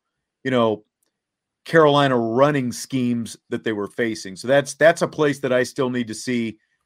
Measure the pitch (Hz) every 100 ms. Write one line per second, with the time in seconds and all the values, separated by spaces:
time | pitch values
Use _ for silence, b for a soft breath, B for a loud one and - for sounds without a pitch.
0 | _ _ _ _ 131 127 113 107 _ _
1 | _ _ _ _ _ _ - 160 151 143
2 | 139 123 113 117 147 143 123 113 - 131
3 | 123 120 104 - _ 120 117 104 98 -
4 | 117 104 98 92 120 139 139 - 156 170
5 | 175 - 147 143 131 123 123 - 127 127
6 | 113 107 - 120 113 - _ _